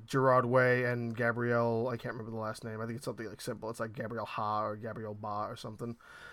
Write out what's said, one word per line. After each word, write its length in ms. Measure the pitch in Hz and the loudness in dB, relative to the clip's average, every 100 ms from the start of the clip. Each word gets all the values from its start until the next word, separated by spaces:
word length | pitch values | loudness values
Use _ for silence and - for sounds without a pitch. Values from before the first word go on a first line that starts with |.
Gerard 420 | 110 139 131 127 120 | -2 4 6 6 6
Way 360 | 127 127 123 | 6 6 6
and 340 | 123 120 117 113 | 4 0 -2 0
Gabrielle, 680 | 117 117 120 120 117 113 123 | 2 2 2 4 4 2 0
I 100 | 120 | -2
can't 180 | 123 | -6
remember 180 | 117 113 | -8 -6
the 100 | 113 | -6
last 220 | 107 107 | -4 -6
name. 160 | 117 110 | -8 -6
I 60 | 113 | -6
think 100 | 117 | -6
it's 80 | |
something, 240 | - 110 110 | -6 -6 -8
like, 120 | - | -8
simple. 300 | - 110 110 | -8 -6 -6
It's, 80 | 117 | -4
like, 140 | 113 | -6
Gabrielle 340 | 107 113 117 104 | -6 -6 -4 -4
Ha 380 | - 107 107 | -2 0 2
or 100 | 107 | 0
Gabrielle 400 | 107 110 107 107 | -2 -6 -6 -6
Ba 320 | 104 107 104 104 | -6 -4 -2 -2
or 60 | |
something. 420 | 117 120 107 120 117 - - - | -4 -10 -8 -8 -8 -12 -18 -18